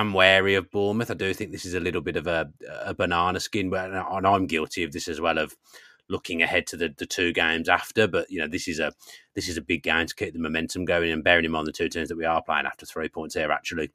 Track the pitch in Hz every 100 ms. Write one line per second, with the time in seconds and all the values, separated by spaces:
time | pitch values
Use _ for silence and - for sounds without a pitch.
0 | 107 95 92 95 98 98 90 104 101 107
1 | 117 101 95 92 - 90 92 90 87 85
2 | 80 82 80 85 76 - - 76 98 90
3 | 90 85 87 92 - 107 95 92 92 95
4 | 87 95 95 98 92 80 76 - 82 76
5 | 87 76 82 80 78 - _ - - _
6 | - 92 - 82 82 90 82 78 82 71
7 | 92 - 87 85 82 82 82 90 - -
8 | 107 87 80 90 78 85 - 78 76 -
9 | - - _ - 90 80 69 85 82 82
10 | 82 - - 80 80 80 82 92 87 87
11 | 85 80 82 87 80 80 78 - 82 85
12 | 73 82 82 80 - 76 69 - 76 82
13 | 78 82 78 87 78 73 - 82 71